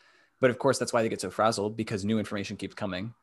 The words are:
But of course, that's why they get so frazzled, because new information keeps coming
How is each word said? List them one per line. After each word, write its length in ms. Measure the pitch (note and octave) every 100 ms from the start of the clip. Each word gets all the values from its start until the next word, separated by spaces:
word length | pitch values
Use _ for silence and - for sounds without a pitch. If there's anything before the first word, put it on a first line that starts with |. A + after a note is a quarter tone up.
| _ _ _ _
But 80 | B2+
of 80 | A#2
course, 200 | C#3 B2
that's 140 | A#2+
why 100 | A#2+
they 60 | A2+
get 120 | G2+
so 100 | F#2
frazzled, 460 | - G#2+ G#2+ G#2 A2+
because 280 | A2 G#2+ G#2
new 140 | A2
information 380 | G2+ G#2 F#2+ G2+
keeps 180 | F#2+ -
coming 380 | G#2 F2+ A2+ -